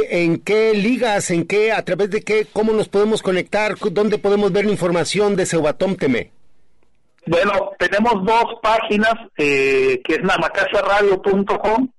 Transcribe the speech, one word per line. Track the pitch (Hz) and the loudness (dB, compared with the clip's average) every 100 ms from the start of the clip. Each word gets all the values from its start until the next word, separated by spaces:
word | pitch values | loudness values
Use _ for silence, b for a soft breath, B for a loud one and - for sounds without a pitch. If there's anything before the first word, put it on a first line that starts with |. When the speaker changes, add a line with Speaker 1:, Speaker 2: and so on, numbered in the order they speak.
| 214 | 0
Speaker 1:
en | 175 170 165 | 0 0 -2
qué | - 214 220 | 0 0 2
ligas, | 214 196 254 233 202 - | 2 0 0 0 -2 -2
en | 170 165 | -2 0
qué, | 202 220 | 0 0
a | 202 | 0
través | - 180 202 | -2 0 0
de | 208 | -2
qué, | - 214 214 | -2 -2 -2
cómo | 196 220 | -2 0
nos | 220 - | 0 0
podemos | 202 214 220 | 0 2 0
conectar, | - 185 170 208 214 185 208 | 0 -2 -2 -2 -2 -2 -4
dónde | 175 214 202 | 0 0 0
podemos | 202 208 202 | 0 2 2
ver | 190 | 2
la | 208 | 0
información | 196 180 175 156 180 208 190 | 0 0 0 0 0 0 0
de | 180 | 0
Sehuatomteme? | 170 151 - 190 180 156 117 - - - - - _ _ _ _ _ - | 0 0 0 -2 0 0 0 -4 -14 -20 -20 -20 _ _ _ _ _ -2
Speaker 2:
Bueno, | 170 196 196 - - | 0 2 0 -4 -4
tenemos | 180 196 233 208 185 | -2 2 2 2 2
dos | 233 233 226 | 2 0 -2
páginas, | 214 220 - 208 220 226 226 - | 0 0 0 0 0 0 -6 -4
eh, | 147 139 135 135 131 127 - | 0 2 2 2 2 0 -2
que | 156 | -2
es | |
namacasiaradio | 185 175 160 - 190 208 190 202 202 190 | 0 0 -2 -2 -2 -2 0 2 2 0
punto | - 196 202 202 | 0 0 0 -2
com | - 226 262 | 0 0 -2